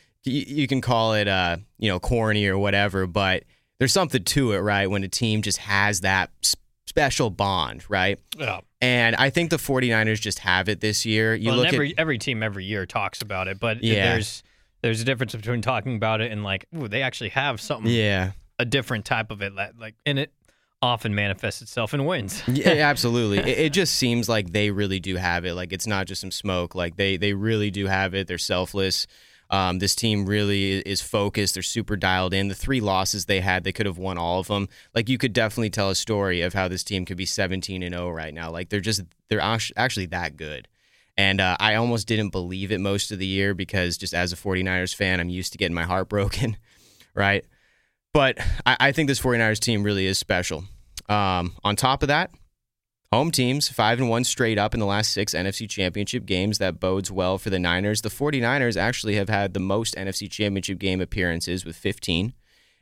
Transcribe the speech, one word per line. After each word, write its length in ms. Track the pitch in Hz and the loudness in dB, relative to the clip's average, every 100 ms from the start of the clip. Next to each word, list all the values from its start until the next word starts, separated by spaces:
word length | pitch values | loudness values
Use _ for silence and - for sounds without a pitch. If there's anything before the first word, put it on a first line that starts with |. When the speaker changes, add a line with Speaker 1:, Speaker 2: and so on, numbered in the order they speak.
| _ _ | _ _
Speaker 1:
y-, 200 | 135 139 - | -4 -4 -2
you 200 | 143 131 | -2 0
can 120 | 135 | 0
call 340 | 127 113 113 | 2 2 2
it, 120 | 107 101 | 2 2
uh, 300 | 95 87 87 - - | 2 2 -2 -8 -4
you 100 | 110 | -2
know, 100 | 90 | 0
corny 480 | - 117 110 104 101 | 0 2 2 2 2
or 100 | 95 | 2
whatever, 500 | 101 98 101 95 92 | 2 2 2 0 -2
but 340 | 101 95 92 - _ _ - | 0 0 0 -4 _ _ 0
there's 120 | 127 | 2
something 300 | 196 160 123 | 4 2 0
to 300 | 90 147 123 | 0 2 2
it, 60 | 98 | 2
right? 280 | 104 101 98 | 2 2 2
When 140 | 98 | 0
a 60 | 95 | -2
team 340 | - 113 107 | 0 2 2
just 160 | 104 - | 0 -4
has 440 | - 98 104 98 | 0 2 2 2
that 280 | 95 95 - - | 2 2 0 -2
s-, 120 | - - _ _ - | -2 -2 _ _ -4
special 440 | - 139 - 117 | 0 2 2 0
bond, 540 | 92 101 92 65 55 - | 2 0 2 -2 -6 -2
right? 300 | 98 92 98 _ - | 2 2 0 _ -6
Speaker 2:
Yeah. 220 | 127 92 - _ | -6 -6 -10 _
Speaker 1:
And 360 | 127 123 117 113 | 2 4 4 4
I 140 | 135 | 4
think 200 | 175 165 | 2 0
the 80 | 160 | 0
forty-niners 640 | - 131 127 110 110 107 | 0 2 2 2 2 0
just 180 | 107 - | -2 -2
have 300 | 92 92 95 | 2 2 2
it 120 | 104 | 0
this 240 | 107 104 | 0 0
year. 300 | 113 107 110 | 0 2 2
You 140 | 113 113 | 2 2
Speaker 2:
Well, 80 | 113 | 2
Speaker 1:
look 100 | 170 | 2
Speaker 2:
and 80 | |
every, 140 | 170 143 | 2 0
Speaker 1:
at 80 | - | 0
Speaker 2:
every 180 | 160 120 | -2 -2
team 260 | - 113 | -4 -4
every 200 | 110 98 | -4 -4
year 220 | 95 104 92 | -6 -6 -4
talks 340 | 113 98 - | -4 -6 -6
about 280 | 104 95 92 | -6 -4 -4
it, 100 | 98 | -4
but 240 | 117 110 | -4 0
Speaker 1:
Yeah. 300 | 110 98 92 | 2 4 4
Speaker 2:
there's, 320 | 110 101 - - _ _ _ | 2 -2 -8 -16 _ _ _
there's 180 | 120 113 | -2 0
a 40 | |
difference 300 | 117 123 117 | 0 -2 -4
between 280 | 110 107 120 | -4 -4 -2
talking 340 | 110 120 131 113 | -2 -2 -4 -2
about 240 | 110 110 | 0 0
it 100 | 113 | -2
and, 140 | 104 | -4
like, 220 | 104 95 - 165 | -4 -6 -6 -10
ooh, 100 | 113 | -4
they 160 | 117 | -2
actually 280 | 131 - 107 | -2 -4 -4
have 300 | 139 143 113 | -2 -2 -2
something, 300 | - 123 113 | -6 -2 0
Speaker 1:
Yeah. 400 | 117 107 98 92 - - - | 2 2 0 -2 -6 -10 -6
Speaker 2:
a 40 | |
different 400 | 120 135 - 117 | -2 -2 -2 -6
type 280 | - 120 110 | -2 -2 -4
of 100 | 104 | -6
it, 100 | 98 | -8
like, 200 | 98 101 117 | -6 -10 -10
like, 160 | 110 - 147 | -18 -8 -2
and 100 | 139 | -2
it 120 | 151 _ _ _ _ _ | -4 _ _ _ _ _
often 320 | 123 117 113 | 0 0 0
manifests 480 | 104 101 98 104 - | 0 0 -2 -4 -6
itself 320 | 113 - 110 | -8 -6 -2
in 120 | 143 | -2
wins. 360 | 143 170 98 - | -2 -2 -4 -6
<laughs> 40 | - | -2
Speaker 1:
Yeah, 200 | 135 175 151 147 | 2 4 6 4
absolutely. 500 | 139 120 120 110 101 | 4 2 2 2 2
It, 200 | 135 117 | 2 2
it 140 | 156 | 2
just 220 | 170 170 - | 2 0 2
seems 320 | 123 120 117 | 2 2 2
like 240 | 110 90 | 0 0
they 180 | 104 104 | 0 2
really 300 | 98 101 95 | 0 0 -2
do 160 | 90 90 | -2 -2
have 280 | 90 87 | 0 0
it. 100 | 90 | -2
Like, 180 | 87 87 | -6 -6
it's 160 | 92 107 | -6 -2
not 180 | 98 92 | -2 -2
just 140 | 98 | -8
some 100 | 95 | -8
smoke. 460 | - 101 90 87 90 | -6 -2 -2 -2 -4
Like, 180 | 87 90 | -4 0
they, 200 | 98 92 | 0 2
they 160 | 101 | 0
really 400 | 98 110 110 104 | 0 0 0 0
do 140 | 98 95 | 0 0
have 280 | 95 95 | 0 0
it. 140 | 95 92 | -2 -4
They're 100 | 87 | -4
selfless. 720 | - 92 92 98 95 - - - - - - | -2 0 0 -2 0 0 -4 -10 -20 -20 -4
Um, 280 | 98 92 90 | 0 2 2
this 160 | 98 - | 0 0
team 300 | 113 104 98 | 0 0 2
really 500 | 104 101 101 98 95 | 0 2 2 2 0
i-, 40 | |
is 160 | 95 98 | -2 -4
focused. 540 | - 107 101 107 98 | -2 0 0 0 0
They're 80 | 95 | -2
super 320 | - 117 - 104 | -4 -4 -2 0
dialed 360 | 95 92 92 | 2 2 2
in. 120 | 95 98 | 0 -2
The 60 | |
three 260 | 95 - 131 | -2 -2 0
losses 420 | 104 95 95 104 | 2 2 0 -2
they 160 | 85 98 | 0 0
had, 240 | 95 92 | 2 0
they 80 | 90 | 0
could 140 | - 101 | -2 -4
have 100 | 87 | -4
won 200 | 95 87 | -4 -2
all 200 | 85 92 | 0 0
of 100 | 92 | 0
'em. 180 | 101 98 - - | -2 -2 -8 -6
Like, 140 | 117 110 | -2 0
you 80 | 127 | 0
could 140 | 127 | 2
definitely 380 | 110 110 120 110 | 2 2 0 -2
tell 180 | - 98 | 0 0
a 40 | 92 | 0
story 460 | - 104 98 87 | 0 0 2 0
of 100 | 87 | 0
how 160 | 98 92 | 0 0
this 160 | 90 | -2
team 220 | - 98 87 | -4 -4 -4
could 100 | 90 | -6
be 80 | |
seventeen 580 | 92 - 92 95 95 92 | -4 -2 -2 -2 -4 -6
and 120 | 90 | -6
oh 160 | 87 87 | -4 -6
right 220 | 80 78 | -6 -8
now. 160 | 78 82 | -8 -8
Like, 180 | 85 92 | -8 -4
they're 120 | 104 | -2
just, 180 | 107 101 85 _ - | 0 -2 -4 _ -4
they're 100 | 107 | 0
act-, 320 | 90 113 - | 0 0 -2
actually 300 | - 123 104 90 | -2 -2 -2 -4
that 300 | 87 80 73 | -4 -6 -6
good. 320 | 78 71 - _ _ _ _ - | -10 -10 -14 _ _ _ _ 0
And, 240 | 98 98 | 2 4
uh, 160 | 92 90 | 2 2
I 160 | 107 110 | 2 2
almost 300 | 120 117 104 | 2 0 0
didn't 220 | 110 101 | 0 0
believe 420 | 95 87 95 98 | -2 -4 -6 -2
it 80 | 98 | -2
most 320 | 98 98 - | 0 0 -2
of 80 | 98 | -4
the 80 | 95 | -2
year 280 | 95 101 | 0 0
because 420 | 95 92 98 87 - | 0 -2 0 0 -2
just 160 | 92 | -4
as 180 | 85 90 | -2 -2
a 20 | 90 | -2
forty-niners 560 | 101 92 95 92 92 | -2 -2 0 0 -2
fan, 260 | - 95 92 | 0 0 0
I'm 120 | 87 | 0
used 220 | 92 92 | -4 -6
to 60 | - | -2
getting 160 | 92 | -2
my 100 | 85 | 0
heart 240 | 85 92 92 | 0 -2 0
<laughs> 20 | |
broken, 480 | 104 101 - 117 107 - _ _ _ _ | 0 0 0 -2 -4 -12 _ _ _ _
right? 300 | 98 98 101 - _ _ _ _ _ _ | 0 2 2 -2 _ _ _ _ _ _
But 260 | 151 135 - - - 127 | 4 4 2 0 2 4
I, 100 | 127 | 6
I 120 | 135 | 6
think 160 | 139 143 | 4 2
this 100 | 135 | 2
forty-niners 420 | 127 117 113 107 | 2 4 4 2
team 220 | - 107 | 2 2
really 220 | 104 101 95 | 2 2 2
is 120 | 95 | 0
special. 460 | - 90 90 78 95 - - - - | 2 0 0 -4 -8 -18 -20 -12 0
Um, 460 | 104 98 90 87 - | 2 2 2 0 -2
on 100 | 104 101 | -2 2
top 260 | 127 139 | 2 2
of 60 | 139 | 2
that, 220 | 151 185 - _ _ _ _ _ _ _ | 2 0 -8 _ _ _ _ _ _ _
home 180 | 110 160 | 2 4
teams, 380 | - 123 143 - | 2 2 2 0
five 300 | - 110 120 | 2 2 2
and 80 | 123 | 2
one 160 | 117 | 2
straight 340 | 123 - 117 104 | 0 0 2 2
up 160 | 107 | 0
in 60 | 117 | 0
the 60 | 101 | 0
last 260 | 101 107 | 0 0
six 220 | - 104 | 0 -2
N 120 | 78 95 | -2 -2
F 100 | - | -4
C 100 | 110 | -6
Championship 600 | - 90 101 104 127 101 | -2 -2 -2 -4 -4 -2
games. 320 | 92 101 104 | 0 0 0
That 220 | 95 80 | -2 -2
bodes 300 | 92 95 95 | 0 0 -2
well 280 | 95 90 95 | -2 0 -2
for 120 | 107 | -2
the 80 | 92 | 0
Niners. 440 | 87 87 104 107 | 2 2 0 0
The 80 | 107 | -4
forty-niners 640 | - 147 139 117 139 120 98 | -2 -2 0 0 0 0 0
actually 400 | 107 - 110 101 | 0 -2 -2 0
have 120 | 98 | 0
had 260 | 101 98 | 0 0
the 60 | 98 | -2
most 360 | 95 104 113 - | 0 0 -2 -4
N 120 | 95 | -6
F 80 | - | -6
C 120 | 101 | -8
Championship 500 | - 104 98 90 92 | -2 0 0 -4 -4
game 220 | 98 92 | -2 -2
appearances 640 | 87 - 90 85 90 92 | -2 -2 0 0 -2 -4
with 120 | 82 - | -6 -6
fifteen, 580 | 98 - - 85 110 - _ _ _ _ | -4 -4 -2 0 0 -6 _ _ _ _